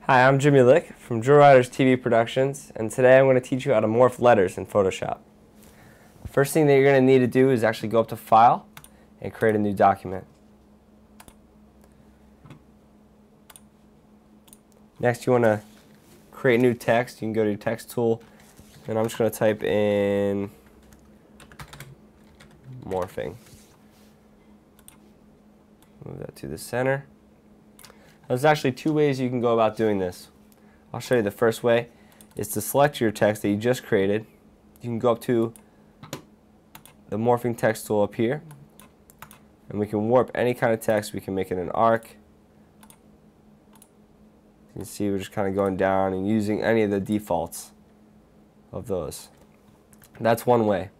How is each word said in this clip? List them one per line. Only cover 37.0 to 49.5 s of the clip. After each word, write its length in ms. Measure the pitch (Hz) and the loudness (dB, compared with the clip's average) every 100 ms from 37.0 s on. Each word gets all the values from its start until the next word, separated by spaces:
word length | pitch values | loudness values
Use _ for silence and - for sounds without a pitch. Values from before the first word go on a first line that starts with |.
| - | -12
the 80 | 101 | -4
morphing 360 | 117 120 123 | 0 0 -2
text 320 | 117 120 110 - | -2 -2 -2 -4
tool 140 | 107 | -2
up 140 | 104 | -2
here, 280 | - 113 147 165 - - _ - _ _ - - - _ _ _ | -2 -4 -4 -10 -20 -20 _ -20 _ _ -20 -20 -20 _ _ _
and 100 | 101 | -6
we 80 | 104 | -4
can 220 | 107 110 | -2 2
warp 220 | 123 117 | 2 2
any 200 | - 120 | -2 -4
kind 180 | 123 123 | -2 -2
of 80 | 113 | -2
text. 320 | - 107 107 | -2 -2 -4
We 80 | 101 | -12
can 140 | - | -8
make 160 | 95 92 | -6 -6
it 80 | 92 | -6
an 100 | 87 | -6
arc. 440 | - 113 113 - - _ _ _ _ _ _ - - _ _ _ _ _ _ _ _ _ _ _ _ - _ _ _ _ | 0 0 0 -4 -20 _ _ _ _ _ _ -20 -20 _ _ _ _ _ _ _ _ _ _ _ _ -20 _ _ _ _
You 40 | - | -18
can 80 | 95 | -16
see 240 | - 104 | -8 -6
we're 80 | 98 | -6
just 140 | 95 | -8
kinda 180 | - 98 | -8 -6
going 260 | 95 98 92 | -2 -2 0
down 380 | 95 95 95 | -2 0 -2
and 120 | 92 98 | -4 -2
using 360 | 110 104 104 | -2 -2 -4
any 200 | - 113 | 0 0
of 80 | 104 | 0
the 100 | 101 | -2
defaults 720 | 95 107 - 85 82 - - _ _ _ _ _ _ _ _ _ _ | -4 -6 -4 -6 -6 -12 -20 _ _ _ _ _ _ _ _ _ _
of 140 | 104 92 | -16 -8
those. 420 | 92 80 - - _ _ | -8 -8 -14 -20 _ _